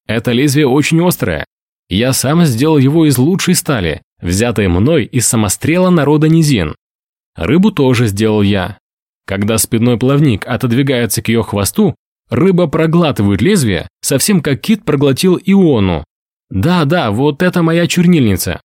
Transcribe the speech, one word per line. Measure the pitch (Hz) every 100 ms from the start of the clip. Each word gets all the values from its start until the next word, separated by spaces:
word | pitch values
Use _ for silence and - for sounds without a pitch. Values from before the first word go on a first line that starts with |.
| -
это | 110 123
лезвие | 120 147 139 139
очень | 143 143 160 180
острое. | 175 98 76 - _ _ _ -
Я | 104 123
сам | 127 123 165 165
сделал | 110 156 151
его | 131 165 156
из | 123
лучшей | 139 190 - 175
стали, | - 123 85 73 _ _
взятой | 87 95 120 110 98
мной | 87 123 165 104
из | 131 -
самострела | 120 101 - - 175 185
народа | 175 139 151 156
низин. | 165 147 113 78 - _ _ _ _ _ -
Рыбу | 82 165 208
тоже | 202 131 117 117
сделал | 98 110 107
я. | 101 101 90 - _ _ _ _ -
Когда | 98 101 110
спинной | - 117 120 117
плавник | 127 143 151 101 -
отодвигается | 117 123 117 139 123 113 -
к | -
ее | 117
хвосту, | - 104 98 - 202 - _ _ -
рыба | 139 185 180 165
проглатывает | 156 160 165 156 113 101 98
лезвие, | 139 208 117 85 - _
совсем | - 135 - 185
как | 147 135
кит | - 220
проглотил | - 143 143 131 185 175 -
Иону. | 196 175 117 95 80 - _ _ _ -
Да, | 95 156 180 139
да, | 175 120
вот | 104 147 147
это | 180 180
моя | 165 165 170
чернильница. | 175 180 170 113 92 - 78